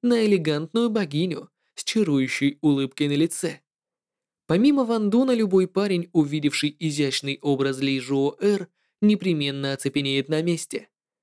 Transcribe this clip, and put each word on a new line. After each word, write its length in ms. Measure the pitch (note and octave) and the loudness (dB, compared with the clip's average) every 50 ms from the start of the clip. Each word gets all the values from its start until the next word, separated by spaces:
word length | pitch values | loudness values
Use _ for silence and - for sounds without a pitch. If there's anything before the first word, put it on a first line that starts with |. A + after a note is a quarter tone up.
на 240 | - A#3+ A#3+ A#3 A3 | 0 0 2 2 4
элегантную 640 | G#3+ G3+ F3+ D#3 D#3 D3 D3+ E3 D#3+ - A3+ A#3+ A#3 | 4 2 2 2 0 -2 -2 -4 -4 -2 -2 0 0
богиню 600 | G#3+ A3 F#3+ D3 C#3+ D3+ F3+ F3+ D3+ - - - _ _ _ _ _ | 0 -2 -2 -2 -2 -2 -2 -2 -4 -6 -10 -16 _ _ _ _ _
с 100 | - - | -12 -8
чарующей 720 | - - A3 G3+ D#3+ C#3+ C3+ C3 B2+ - - C#3 C#3 C#3+ - | -4 0 0 2 2 2 0 0 0 -2 0 0 -2 0 0
улыбкой 480 | - D3+ C#3+ C3+ C3+ C3 - - D3 C#3+ | 0 2 2 2 0 -4 -4 -4 -2 0
на 40 | C#3+ | 0
лице. 460 | C#3+ D#3+ E3 - - - D#3+ D3+ - _ _ _ _ _ _ _ _ _ _ _ _ _ _ _ _ _ | 0 0 0 -2 -4 -6 -6 -6 -8 _ _ _ _ _ _ _ _ _ _ _ _ _ _ _ _ _
Помимо 380 | - D#3+ F#3+ B3 D4 C#4+ C#4 B3 | -2 0 2 4 4 4 2 2
Ван 240 | A3+ A#3 A3 G#3+ G3+ | 0 0 0 0 2
Дуна, 240 | G#3 A#3+ C4+ C4 B3 | 2 2 4 2 2
любой 340 | A3+ A3 F#3+ F#3+ F#3+ F#3 | 0 2 4 4 4 4
парень, 420 | F3+ - F#3+ G#3 G3+ F#3 F3 E3+ - - | 2 0 -2 0 0 0 -2 -2 -2 0
увидевший 600 | E3 D3 C#3 D3+ D#3 D3 D3 - - D3+ D3 D3 - | 0 0 2 0 -2 -2 -2 -2 -2 -4 -4 -4 -4
изящный 600 | E3+ D#3 C#3+ D3+ C#3+ C3+ B2+ - - C#3 C#3 - | -6 -4 -2 -2 -2 -2 -2 -4 -4 -6 -8 -4
образ 380 | - D3 C#3 C3+ C3+ C#3 C3 C3 | -2 0 0 2 0 0 -2 -2
Ли 200 | C#3 C3+ C3+ C3 | -2 -2 -2 -2
Жуо 380 | B2 C3 C#3 C#3 C#3 C#3+ - - | -2 -2 0 0 0 0 -2 0
Эр, 300 | - G#3 G3+ F#3+ F3+ - _ _ _ _ _ - | 0 0 0 0 -4 -8 _ _ _ _ _ 0
непременно 720 | G#3 G#3+ G#3+ G3+ F#3 F#3+ E3 D3+ C#3+ C#3 C#3 C#3 C#3 C#3 C3+ | 2 2 2 2 0 -2 0 0 -2 -4 -4 -4 -4 -4 -4
оцепенеет 560 | - - C#3 - D3 C#3 C#3 C3+ C3+ C3+ C#3 | -4 -4 -4 -2 -2 -2 -2 -2 -2 -2 -2
на 120 | D#3 D#3 | -2 -2
месте. 460 | E3 F3 E3+ D#3+ - - - D#3+ A3 _ _ _ _ _ _ _ | 0 -2 -2 -4 -6 -8 -10 -10 -10 _ _ _ _ _ _ _